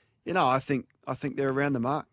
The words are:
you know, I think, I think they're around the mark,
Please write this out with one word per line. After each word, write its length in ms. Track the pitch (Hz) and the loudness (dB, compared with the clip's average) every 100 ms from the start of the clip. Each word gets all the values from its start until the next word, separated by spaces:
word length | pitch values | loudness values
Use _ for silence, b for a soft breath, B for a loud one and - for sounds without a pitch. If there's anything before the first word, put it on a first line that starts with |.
| B B | B B
you 80 | - | -2
know, 140 | 180 135 | 2 4
I 120 | 131 | 2
think, 300 | - 135 - _ - | 0 -2 -4 _ -8
I 80 | |
think 220 | 127 143 - | -6 -4 -2
they're 140 | 139 | 0
around 240 | 131 143 | 2 0
the 60 | 131 | 0
mark, 260 | 123 147 - | 0 -2 -6